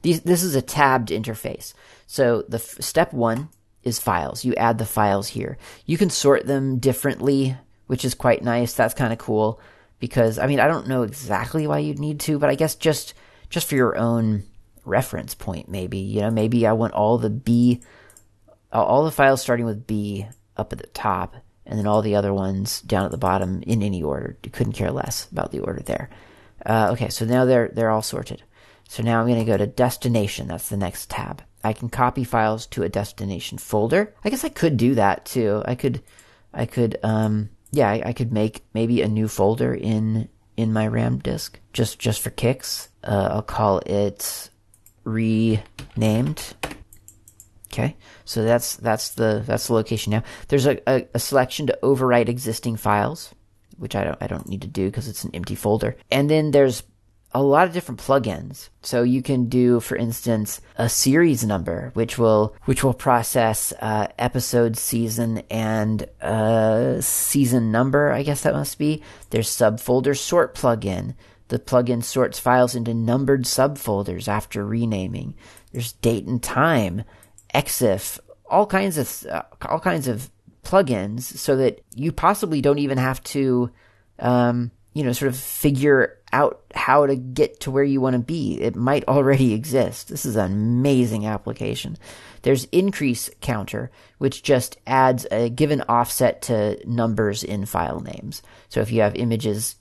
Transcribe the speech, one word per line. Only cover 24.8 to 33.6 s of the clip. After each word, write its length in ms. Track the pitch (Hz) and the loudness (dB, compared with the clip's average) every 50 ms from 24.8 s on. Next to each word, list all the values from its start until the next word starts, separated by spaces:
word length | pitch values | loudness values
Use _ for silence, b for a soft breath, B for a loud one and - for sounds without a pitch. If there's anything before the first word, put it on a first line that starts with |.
| 104 - | -4 -2
less 380 | - 131 - - - - - - | -2 -4 -6 -6 -6 -8 -10 -8
about 220 | - - - - | -6 -6 -6 -6
the 80 | - - | -6 -6
order 200 | - - - - | -6 -6 -8 -8
there. 300 | - - - - - - B B B B B B B B B B - | -6 -6 -6 -6 -6 -10 B B B B B B B B B B -2
Uh, 260 | - 110 110 107 90 | 0 2 2 2 2
okay, 160 | 117 117 117 - | 2 0 -2 -4
so 160 | - - 117 | -4 -4 -2
now 200 | 113 123 127 127 | 2 2 4 4
they're, 240 | 127 131 120 117 - | 6 4 4 2 0
they're 220 | - 110 113 110 | 0 0 0 2
all 120 | 110 110 | 2 0
sorted. 400 | 107 - - - - - - - - b b b b b b b b b | -2 -4 -6 -8 -8 -8 -12 -14 -14 b b b b b b b b b
So 140 | - - | -8 -4
now 180 | 110 117 117 113 | -2 0 2 2
I'm 80 | 113 120 | 2 2
gonna 160 | 123 113 110 | 2 0 2
go 120 | 113 104 | 0 2
to 100 | 98 104 | 0 0
destination. 840 | 101 - - 123 123 - - - 123 117 113 101 98 - - - 90 | -2 2 2 2 2 0 -2 -2 0 2 2 0 0 -4 -8 -8 -8
That's 220 | 87 87 - - | -8 -8 -8 -6
the 60 | 98 | -4
next 340 | 98 98 87 - - - _ | -4 -4 -4 -6 -10 -12 _
tab. 320 | - - - - - - - - _ _ | -10 -10 -8 -10 -12 -14 -16 -20 _ _
I 100 | - 110 | -4 -4
can 160 | 107 - - 117 | -4 -4 -8 -8
copy 360 | - - 123 123 - 131 123 | -2 0 0 0 0 -2 -4
files 420 | 117 - 113 110 110 110 110 - - | 0 0 2 2 2 0 -2 -8 -10
to 160 | - 127 90 | -6 -4 -4
a 40 | 90 | -2
destination 720 | - 104 101 - - - 98 98 95 - - - - | -2 -4 -4 -6 -8 -8 -8 -6 -6 -8 -8 -10 -12
folder. 560 | - | -12